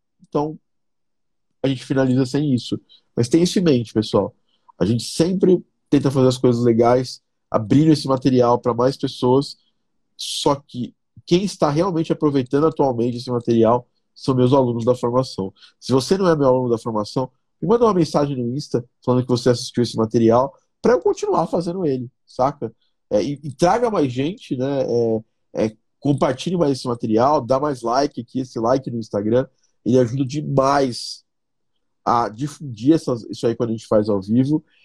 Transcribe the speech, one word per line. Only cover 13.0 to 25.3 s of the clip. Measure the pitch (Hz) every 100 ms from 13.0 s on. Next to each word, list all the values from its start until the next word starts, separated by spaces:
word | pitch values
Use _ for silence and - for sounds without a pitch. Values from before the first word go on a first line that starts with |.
| 120 120
esse | 127
material | 123 117 117 110 123 - _ _
são | - -
meus | 127 127
alunos | 139 127 117
da | 113
formação. | 120 120 123 127 - 98 - - _
Se | -
você | 131 127 190
não | 185
é | 160
meu | 135
aluno | 127 127
da | 117
formação, | 120 110 104 - 131 _ _ _
me | 165
manda | 233
uma | 233
mensagem | 185 160 165 143 131
no | 120
Insta | 135 - 123 123 _
falando | - 127
que | 123
você | 123 131
assistiu | 120 - -
esse | 117 -
material | 110 120 113 117 139 - _ _
pra | 220
eu | 247
continuar | 415 370 415 359 -
fazendo | 180 175 185 165
ele, | 131 123 _ _
saca? | - 131 143 110 - _ _ -
É, | 107
e, | 120 139
e | 151
traga | - 170 233 240
mais | 208 139
gente, | 123 143 220 -
né? | 127 135 139
É, | - 120 113 110 -